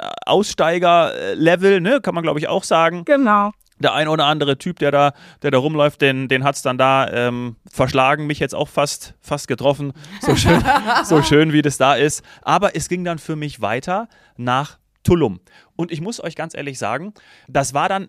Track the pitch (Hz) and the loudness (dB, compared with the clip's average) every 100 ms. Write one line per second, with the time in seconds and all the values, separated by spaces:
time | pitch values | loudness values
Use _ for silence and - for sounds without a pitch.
0 | - - - 170 208 - 160 180 180 170 | -12 -10 0 0 0 0 0 2 4 4
1 | 156 60 90 98 160 175 190 196 170 277 | 4 0 -4 0 2 4 4 2 2 0
2 | - 170 165 151 151 180 - 170 165 175 | -2 -4 -4 -2 -2 -4 0 2 2 0
3 | 170 285 247 208 202 - _ _ 139 117 | 0 2 4 2 0 -6 _ _ -2 0
4 | 156 156 143 156 143 135 180 175 143 143 | 0 2 2 2 0 -2 -4 -2 0 4
5 | 143 - - _ 147 131 143 156 147 - | 2 0 -14 _ -2 0 0 2 0 2
6 | 139 131 131 131 139 135 135 127 131 135 | 0 0 -2 0 0 -2 -4 0 2 2
7 | 123 113 123 123 123 117 - - 131 135 | 0 -2 -2 -4 -8 -12 -18 -2 0 2
8 | 131 151 147 147 147 - 147 - 143 - | 2 2 -2 -4 -4 -4 -4 -2 -2 -4
9 | - - - 147 - 123 135 139 143 - | -14 -20 -8 -8 -6 -2 0 -2 -4 -12
10 | - 190 - - - 165 269 277 214 233 | -18 -8 0 2 4 4 4 0 2 -2
11 | - 160 135 147 160 151 147 - 131 131 | 2 2 4 4 4 2 0 0 2 2
12 | 147 - - - - 170 196 165 - 180 | 0 -2 -12 -12 -2 0 0 -2 -6 -6
13 | 175 160 - 156 147 131 104 120 - 190 | -6 -8 -8 -8 -8 -6 -6 -4 -4 -6
14 | 226 _ _ - 123 127 151 - _ _ | -6 _ _ -10 -2 -2 -4 -12 _ _
15 | - 175 131 90 _ _ _ - 170 156 | 0 2 2 -2 _ _ _ -8 -6 -6
16 | 175 233 165 156 160 - 143 131 104 127 | -8 -10 -12 -10 -12 -10 -12 -8 -6 -6
17 | 190 - _ - - 135 131 135 180 196 | -8 -16 _ -20 -4 -2 -2 -2 -2 -4